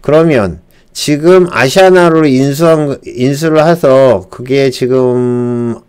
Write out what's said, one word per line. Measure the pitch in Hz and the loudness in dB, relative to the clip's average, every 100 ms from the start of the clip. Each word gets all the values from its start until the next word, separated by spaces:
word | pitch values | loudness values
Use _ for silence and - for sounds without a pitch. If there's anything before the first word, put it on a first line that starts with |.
그러면 | - 160 165 139 98 85 _ _ _ | 0 0 2 0 -2 -8 _ _ _
지금 | - - 147 160 185 180 | -10 -4 0 2 2 2
아시아나를 | 113 131 190 190 185 170 160 | -2 -2 2 2 4 2 2
인수한, | 156 127 139 143 165 160 147 131 | 2 2 0 0 0 0 -2 -8
인수를 | - - 127 139 160 156 151 | -12 -4 -4 -2 -2 0 2
해서 | 170 147 131 135 104 90 | 0 2 4 4 0 -4
그게 | - 123 139 139 | -18 -4 -2 -2
지금 | 123 127 131 127 123 123 123 123 120 120 113 | -2 -2 0 0 -2 -2 -4 -4 -4 -6 -8